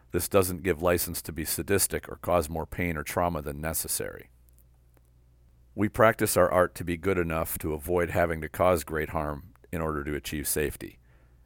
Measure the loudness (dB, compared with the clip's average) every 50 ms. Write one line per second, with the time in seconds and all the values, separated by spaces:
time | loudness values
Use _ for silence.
0 | _ _ -4 -4 0 2 4 4 4 4 0 -2 0 0 0 2 2 2 2 2
1 | 2 -2 -6 -8 -8 -8 -6 -6 -6 -4 -4 -4 -2 0 2 2 2 0 -2 -4
2 | -6 -8 -12 -6 0 2 2 2 2 0 -2 -6 -6 -6 -4 -2 -2 -2 -2 -2
3 | -4 -2 0 2 2 2 0 -2 -4 -6 -6 -6 -4 -4 -4 -4 -4 -4 -4 -4
4 | -4 -6 -10 -12 -16 -20 _ _ _ _ _ -20 -20 _ _ _ _ _ _ _
5 | _ _ _ _ _ _ _ _ _ _ _ _ _ _ -2 0 0 2 4 6
6 | 6 6 6 4 2 2 4 4 4 6 6 4 4 4 0 -4 -6 -4 -4 -2
7 | 0 0 0 2 0 0 -2 -2 -2 -4 -4 -6 -4 -4 -4 -4 -2 0 0 0
8 | 0 2 2 2 2 2 0 -2 -6 -6 -2 2 4 4 4 2 0 -4 -4 -4
9 | -4 -4 -4 -4 -4 -4 -6 -8 -10 -16 -20 _ -12 _ -6 -4 -2 -2 -2 -2
10 | -4 -4 -4 -6 -6 -6 -6 -6 -4 -2 0 0 0 0 -2 -6 -12 -14 -16 -18
11 | _ _ -20 _ _ _ _ -20 _